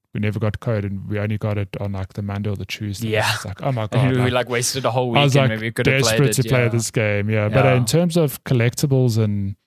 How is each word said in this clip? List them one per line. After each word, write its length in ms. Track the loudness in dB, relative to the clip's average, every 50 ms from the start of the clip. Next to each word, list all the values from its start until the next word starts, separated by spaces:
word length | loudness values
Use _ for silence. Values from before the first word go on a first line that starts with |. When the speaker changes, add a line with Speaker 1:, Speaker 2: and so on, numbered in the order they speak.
| _ _
Speaker 1:
we 80 | -6 -4
never 180 | -2 -2 -2 -2
got 180 | -2 -2 -2 -4
code, 240 | -4 -2 -2 -2 -2
and 240 | -4 -6 -8 -8 -6
we 100 | -4 -4
only 200 | -4 -4 -4 -4
got 180 | -2 -2 -2 -4
it 180 | -4 -6 -6 -8
on, 120 | -6 -6
like, 220 | -6 -6 -8 -8 -8
the 80 | -8
Monday 280 | -8 -6 -6 -4 -4 -6
or 60 | -6
the 80 | -6 -8
Tuesday. 420 | -10 -8 -8 -8 -8 -6 -6 -4 -2
Speaker 2:
Yeah. 220 | -2 0 0 -2 -2
Speaker 1:
It's 100 | -4 -8
like, 180 | -10 -10 -6
"Oh 80 | -4 -4
my 100 | -2 -2
Speaker 2:
<laughs> 100 | -4 -2
And 0 |
Speaker 1:
God," 180 | 0 2 2 2
Speaker 2:
we, 40 | 2 2
Speaker 1:
like, 100 | 2 2
Speaker 2:
like, 160 | 2 0 0 0
wasted 360 | -2 -2 -2 -2 -2 -2 -2
a 60 | 0
whole 260 | 0 0 0 2 2
Speaker 1:
I 60 | 2 4
was, 100 | 4 4
Speaker 2:
weekend 160 | 4 4 2
Speaker 1:
like, 80 | 0 -2
Speaker 2:
where 60 | -4 -4
we 40 |
could 140 | -4 0 0
have 160 | 2 2 2
played 80 | 2 2 4 4
Speaker 1:
desperate 200 | 2 2 2 0
Speaker 2:
it, 40 |
Speaker 1:
to 60 | 0 2
play 140 | 2 2 2
Speaker 2:
yeah. 40 | 2
Speaker 1:
this 220 | 0 -2 -2 -2
game, 400 | -2 -2 0 0 0 -2 -2 0
yeah. 180 | 0 0 0 2
But, 160 | 4 4 4
uh, 20 | 4
Speaker 2:
Yeah. 60 | 4
Speaker 1:
in 80 | 2 2
terms 320 | 2 2 2 2 2 2
of 260 | 2 2 2 0 -4 -2
collectibles 720 | 0 2 2 2 2 0 0 0 2 2 4 4 4 2 2
and 380 | 2 0 0 -2 -4 -4 -6 -10 _